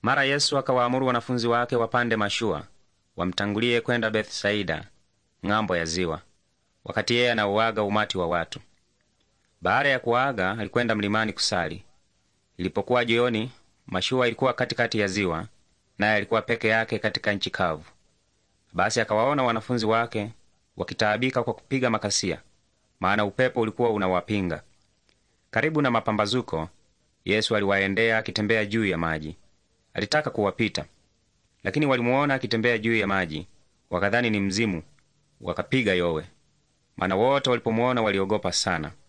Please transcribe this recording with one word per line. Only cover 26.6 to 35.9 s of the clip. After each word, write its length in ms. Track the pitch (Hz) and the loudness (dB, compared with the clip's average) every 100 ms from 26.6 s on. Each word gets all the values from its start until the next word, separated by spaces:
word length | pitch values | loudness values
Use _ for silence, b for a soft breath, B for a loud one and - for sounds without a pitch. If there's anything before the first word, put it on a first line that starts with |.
| 82 _ _ _ _ _ - | -6 _ _ _ _ _ 0
Yesu 300 | 104 107 110 | 0 2 0
aliwaendea 640 | 101 98 98 98 113 110 | 2 2 2 2 2 2
akitembea 480 | 110 90 107 113 104 | -2 -2 0 0 0
juu 200 | 110 104 | 0 0
ya 120 | 85 | 0
maji. 380 | 82 80 78 80 _ _ _ _ _ | -2 -4 -6 -14 _ _ _ _ _
Alitaka 360 | - 104 151 151 | -6 -2 0 -2
kuwapita, 560 | 117 101 - 110 - 69 _ _ _ _ _ _ _ | 0 -2 0 -2 -2 -10 _ _ _ _ _ _ _
lakini 220 | 202 151 151 | -6 -2 2
walimuona 480 | 127 120 131 143 | 2 2 2 2
akitembea 440 | 135 113 113 113 117 | 0 -2 0 2 2
juu 180 | 110 113 | 2 0
ya 120 | 101 | 2
maji, 400 | 95 87 76 - _ _ _ _ | 0 -2 -6 -10 _ _ _ _
wakadhani 400 | 87 98 117 120 | -2 0 2 2
ni 100 | 104 | 0
mzimu, 440 | 98 95 113 87 - _ _ _ _ _ | 0 0 0 -2 -8 _ _ _ _ _
wakapiga 520 | 87 85 - 135 110 | -8 -6 -2 0 2